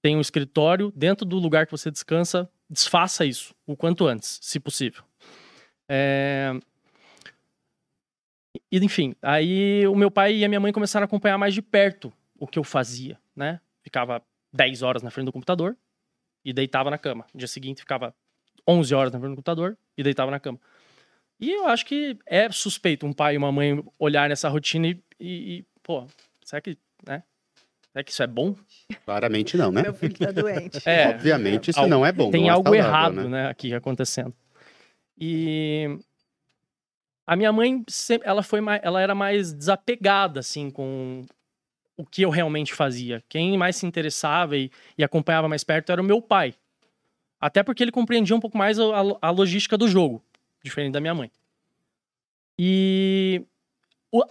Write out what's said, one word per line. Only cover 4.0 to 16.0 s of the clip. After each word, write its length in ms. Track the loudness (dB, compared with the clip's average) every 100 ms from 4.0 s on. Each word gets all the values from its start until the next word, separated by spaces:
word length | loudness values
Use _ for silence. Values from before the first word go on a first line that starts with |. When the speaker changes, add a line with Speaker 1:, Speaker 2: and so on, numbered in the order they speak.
| 2
Speaker 1:
antes, 320 | 0 -6 -12
se 160 | -8 -8
possível. 420 | -6 -6 -6 -8 _ _ -20 -20 -20 -20 _ _ _
É... 640 | 0 2 0 0 -2 -4 -6 -12 _ _ _ _ _ -20 _ _ _ _ _ _ _ _ _ _ _ _ -20 _
e, 80 | 2
enfim, 360 | 2 2 -2 -2
aí 640 | 0 2 2 2 2 2 4
o 80 |
meu 160 | 4 4
pai 260 | 4 2 2
e 80 |
a 40 | 0
minha 120 | 2
mãe 120 | 0
começaram 320 | 0 -2 -2
a 20 | -2
acompanhar 320 | 0 0 2
mais 160 | 0
de 80 | -2
perto 500 | 0 4 4 0 -16 -18 _ _
o 80 | -8
que 120 | -6
eu 60 |
fazia, 540 | -2 -2 -2 -8 -14 -16 _
né? 260 | -8 -8 -8 _ _
Ficava 400 | -8 -6 -4 -6 _ _ _
dez 300 | 0 2 2
horas 200 | -2 -2
na 80 | -6
frente 160 | -8 -8
do 60 |
computador 440 | -8 -4 -2 -2 -6 _ _